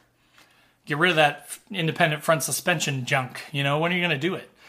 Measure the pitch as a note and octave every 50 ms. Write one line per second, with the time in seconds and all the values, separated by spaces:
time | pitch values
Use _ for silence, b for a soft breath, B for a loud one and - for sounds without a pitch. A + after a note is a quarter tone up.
0 | _ _ _ b b b b b b b b b b b b b b - D3 D3
1 | E3+ F#3 E3+ D#3 D3+ C#3+ C#3+ - - - - - _ _ G3+ F#3 E3 D#3 D3+ -
2 | F3 D#3 D3+ D3 - - D#3+ D3+ - - C3 - - F#3 F3 D#3 - D#3 C#3 C3
3 | B2 - D3 C3+ B2+ B2+ - - - - - C#3+ C#3 C#3 C#3+ D3+ E3 E3+ F3+ F3+
4 | F3 F3 D3+ C#3 C#3+ F3+ F#3 - - - B B B